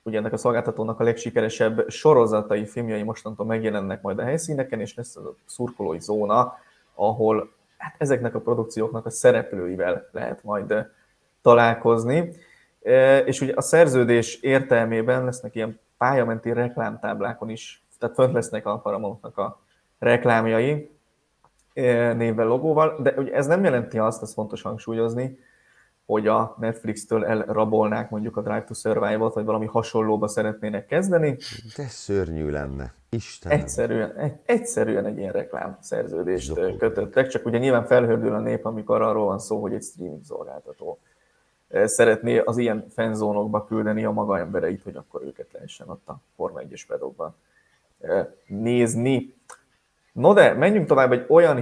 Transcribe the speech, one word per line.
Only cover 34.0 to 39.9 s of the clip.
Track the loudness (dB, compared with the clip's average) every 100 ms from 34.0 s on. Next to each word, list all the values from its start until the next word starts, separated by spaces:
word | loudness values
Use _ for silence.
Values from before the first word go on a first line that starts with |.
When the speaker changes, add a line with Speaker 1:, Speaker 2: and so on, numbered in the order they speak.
| -4 -4
Speaker 1:
egy-, | -6 -4 -2
egyszerűen | 0 0 -2 0 0 -2
egy | -4
ilyen | -6
reklámszerződést, | -4 -6 -8 -8 -10 -8 -6 -4 -4 -2 -2 -2
Speaker 2:
Zokogó. | -2 -2
Speaker 1:
ö, | 0
kötöttek, | -2 0 0 0 0
csak | -2 -2
ugye | 0
nyilván | 2 2 4
felhördül | 4 4 2 0
a | -2
nép, | -2 -4 -4
amikor | -6 -2 0
arról | 2 0 0
van | -2
szó, | -4 -4
hogy | -4
egy | -6
streaming | -10